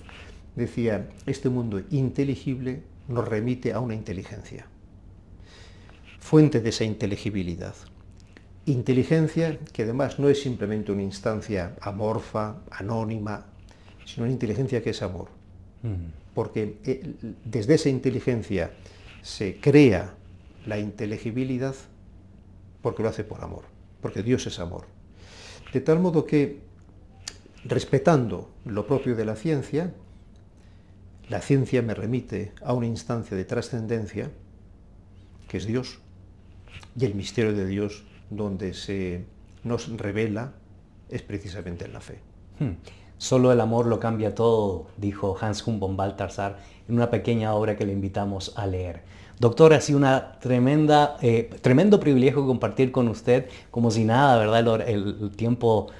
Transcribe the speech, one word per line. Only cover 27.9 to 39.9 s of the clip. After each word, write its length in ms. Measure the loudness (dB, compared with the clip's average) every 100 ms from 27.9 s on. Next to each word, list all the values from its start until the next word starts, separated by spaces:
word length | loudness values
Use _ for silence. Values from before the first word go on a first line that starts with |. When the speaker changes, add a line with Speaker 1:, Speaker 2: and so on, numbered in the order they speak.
| 2 6 4 4 -4 -10 -14
Speaker 1:
lo 220 | -6 -4 0
propio 280 | 0 0
de 100 | -2
la 120 | -2 -4
ciencia, 560 | -2 -2 -2 -4 -4 -8 -18 -20 -20 -20 -20 -20 -20 -20 -20 -20 -20 -20 -10
la 120 | -6
ciencia 420 | 2 2 2 0
me 120 | 0
remite 580 | -4 -4 -4 -4 -6 -8 -8
a 100 | -4
una 140 | -2 -2
instancia 500 | -4 -4 -6 -4 -6
de 80 |
trascendencia, 840 | -4 -4 -4 -6 -4 -4 -4 -8 -8 -10 -20 -20 -20 -20 -20 -20 -20 -20 -20 -20 -10
que 120 | -6
es 80 | -4
Dios, 320 | -4 -6 -12 -20 -20 -20 -20 -20 -20 -20 -20 -16 -4
y 60 |
el 100 | -2
misterio 380 | -2 -4 0 0
de 140 | 0 -2
Dios 380 | -2 -4 -6 -18 -20 -12
donde 420 | -6 -6 -4 -6
se 520 | -8 -6 -4 -4 -6 -10 -18 -20 -12
nos 260 | -6 -6 -6